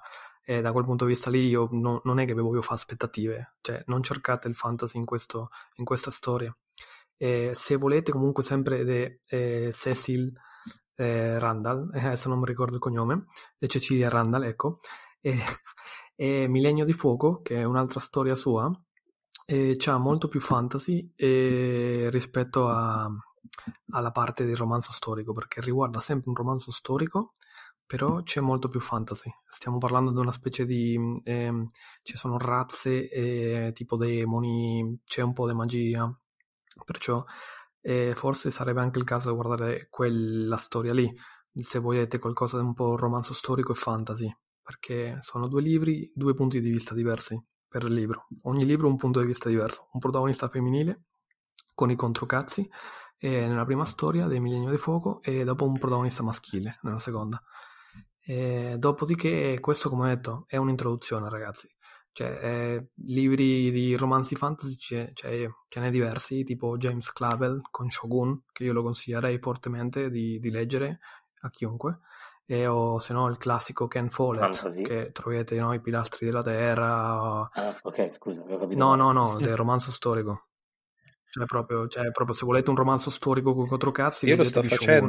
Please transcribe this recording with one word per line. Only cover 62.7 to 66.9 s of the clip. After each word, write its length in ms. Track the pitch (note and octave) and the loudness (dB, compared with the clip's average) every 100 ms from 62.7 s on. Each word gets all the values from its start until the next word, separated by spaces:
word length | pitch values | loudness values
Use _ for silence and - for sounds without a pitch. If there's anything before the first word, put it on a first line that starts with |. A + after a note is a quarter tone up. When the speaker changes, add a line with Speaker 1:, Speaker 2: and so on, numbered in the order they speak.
| A#2+ C3 - - | -2 -6 -12 -2
Speaker 1:
libri 640 | B2+ C3+ C3+ C3+ C3 B2 | 2 4 6 6 4 4
di 240 | B2 B2 B2 | 4 2 2
romanzi 400 | C3 C3 C3 C#3+ | 4 2 0 -2
fantasy 400 | D3 D3+ C#3 C3 | -4 -4 -8 -10
ce, 360 | - A#2 A#2+ | -8 -6 -6
cioè, 340 | C3 B2+ A#2+ A#2 - _ | -10 -6 -4 -6 -10 _
ce 120 | A#2+ | -4
n'è 100 | B2 | 0
diversi, 540 | B2 A#2 A2+ - C3+ | 2 0 -2 -4 -4
tipo 340 | C3 A#2+ A#2+ A#2+ | -4 -4 -4 -2
James 340 | B2+ | -2